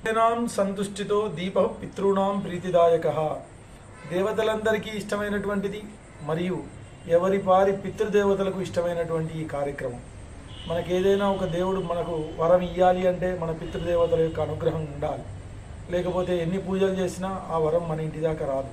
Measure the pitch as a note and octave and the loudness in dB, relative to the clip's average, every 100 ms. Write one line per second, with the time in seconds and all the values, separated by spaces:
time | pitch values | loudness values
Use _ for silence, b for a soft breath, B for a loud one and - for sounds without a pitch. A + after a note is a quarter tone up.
0 | A3+ A3 A3+ A#3 A#3+ - G3 G3 G3 - | 0 4 4 4 -2 0 0 0 -4 -4
1 | G3 G#3 G#3+ D#3+ F#3 G3 A3 - - - | 0 0 0 -4 0 2 2 0 -10 -2
2 | G3 G3 G3 G3 E3 F3 F3+ F3 E3+ E3 | 2 2 2 0 -4 -6 2 6 6 6
3 | D#3+ D3 D#3 C#3+ - - - - - - | 2 0 -2 -4 -10 -18 -20 -20 -18 -16
4 | C#3+ F3 G3+ G#3 A3 A3 A3 G#3+ A3 G#3+ | -4 0 0 2 0 2 0 0 -2 -8
5 | - G#3 G#3 G3+ F#3+ G3+ G3 - - - | -4 -2 -2 -2 0 -2 -2 -6 -10 -16
6 | - - D3 D#3+ F3+ E3 C#3+ - - - | -20 -12 -4 -2 -2 -4 -6 -14 -18 -16
7 | - E3+ F#3+ G3 F#3 F#3 G3 G3 F#3 - | 2 4 4 2 4 6 6 2 -4 -4
8 | G#3 G3+ G3 G3 F#3+ F#3 E3+ F3 F3 E3+ | 2 4 4 2 0 -2 -4 -2 -2 -2
9 | D#3+ D#3+ D#3+ D#3+ D#3 C#3+ C#3+ C3 C3 B2 | -2 -2 -4 -6 -6 -4 -4 -4 -8 -8
10 | - - - - - - - E3+ E3 F#3 | -14 -16 -16 -16 -16 -14 -4 -4 0 2
11 | F#3+ G3 G3+ F#3+ F#3 E3 F#3 F#3+ E3 F3 | 4 4 4 2 0 0 0 0 -2 -2
12 | E3 E3 D#3 - E3 F3+ F3 F3 F3+ F3+ | -2 -4 -4 0 6 6 4 4 4 6
13 | F#3 F3+ F3+ F3+ E3 D#3+ - - E3 E3+ | 2 2 -2 -2 -4 -4 -6 -6 0 2
14 | E3+ E3 D#3+ D#3+ D3 D3+ D#3+ D#3 D3+ C#3+ | 4 4 2 2 -4 0 -2 -2 -6 -4
15 | D3 C#3 - - - - - - - F3 | -4 -4 -8 -12 -14 -14 -14 -14 -4 -2
16 | F3 F3 F3 F3+ E3 G3 F3 F#3+ F#3+ F#3 | 0 0 0 0 0 -2 -2 2 2 2
17 | F3+ - F#3+ F#3+ - D#3+ D#3 E3+ E3 D#3 | -2 -2 -6 -6 -2 0 2 2 0 -2
18 | D#3 D3+ D#3+ D#3 D3 C3+ C3 | -4 -2 -2 0 -2 -2 -4